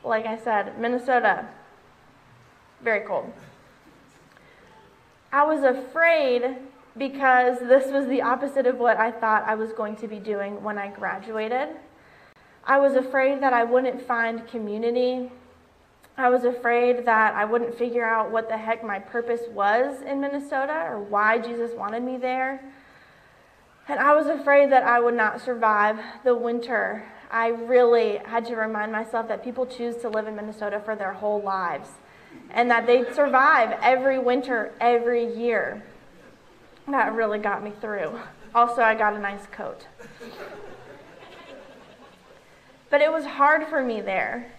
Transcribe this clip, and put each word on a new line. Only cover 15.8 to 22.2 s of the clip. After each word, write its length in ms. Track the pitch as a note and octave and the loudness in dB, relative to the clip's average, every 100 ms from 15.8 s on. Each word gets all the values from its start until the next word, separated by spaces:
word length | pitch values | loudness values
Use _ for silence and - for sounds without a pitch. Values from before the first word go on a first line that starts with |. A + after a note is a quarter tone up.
| _ _ _ - | _ _ _ 0
I 120 | B3 | 2
was 160 | B3 | 4
afraid 640 | A#3+ A#3+ A#3+ A#3+ B3 B3 A#3+ | 2 0 0 2 2 2 2
that 280 | A3 A3 | 4 4
I 100 | G#3+ | 2
wouldn't 320 | G#3+ A#3 A#3 A#3 | 0 0 -2 -4
figure 280 | A#3+ A#3 | -4 -2
out 260 | A3+ A3+ G#3+ | 0 0 0
what 180 | A3 A3 | -4 -4
the 80 | A3 | -6
heck 280 | A3 A3+ | -4 -4
my 160 | A3+ G3 | -4 -8
purpose 400 | G3+ A#3+ A#3+ A#3 A#3 | -6 -8 -4 -4 -6
was 500 | - G3+ A3+ C#4 C4+ | -2 2 2 0 -4
in 180 | - C#4 | -6 -4
Minnesota 680 | C#4 C#4+ C#4 C4+ C#4 D#4 E4 | -4 -6 -4 -4 -2 -4 -4
or 120 | A3+ | -8
why 380 | G3+ G#3 G#3+ A#3 | -2 2 2 2
Jesus 340 | A#3+ A#3 A#3 | -2 -6 -6
wanted 300 | A#3 G3+ A3+ | -6 -8 -6
me 120 | B3 | -6
there. 460 | B3+ | -6